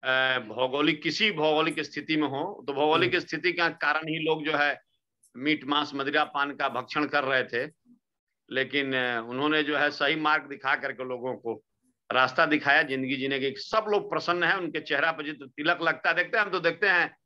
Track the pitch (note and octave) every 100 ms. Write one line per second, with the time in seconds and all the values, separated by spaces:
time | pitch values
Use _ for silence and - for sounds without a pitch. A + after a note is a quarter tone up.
0 | B2+ C3 C3 B2+ A2 A2 C3 B2+ D3+ D#3
1 | E3 D3+ G#3+ D#3+ D#3 D#3 D#3+ D3+ D3 -
2 | C#3+ D#3 D3 C3+ E3+ G3+ B2+ C#3 D3+ D#3+
3 | F3 F3 D3 D#3+ E3+ F3 E3+ D#3+ D3+ D3+
4 | D#3 D#3+ D#3 D#3+ D3+ D3+ D3 C#3 _ _
5 | _ _ _ A#2+ C#3 D3+ B2+ D3 D3 C3+
6 | C3+ C#3+ D3+ C#3+ C#3+ C#3 C#3 A#2+ A#2+ D#3
7 | D3 D3 C3 C3 B2 A#2+ C#3+ - _ -
8 | _ _ _ _ _ B2+ C3 C#3+ C3+ C3
9 | B2 A#2+ A#2 B2 D3 D#3 D3 D3 D3 D3
10 | C#3+ D#3 D3+ D#3 C#3 - C3+ D3 C3+ B2
11 | B2+ B2+ B2 A#2+ A#2 A2 _ _ _ _
12 | _ A#2+ C3 - D#3+ D3+ D3 C#3+ D#3 C3
13 | C3 C3+ C3+ C#3 C3+ C3 - A3 G#3+ G#3
14 | G3+ D#3+ D#3 F3 E3+ F#3+ F3 D#3+ D3+ C#3+
15 | D#3+ E3 D3+ D3+ E3+ - D3+ F3 E3 D#3
16 | F3+ E3 E3+ A3+ G#3 F3+ E3+ E3 G3+ F3+
17 | D#3+ -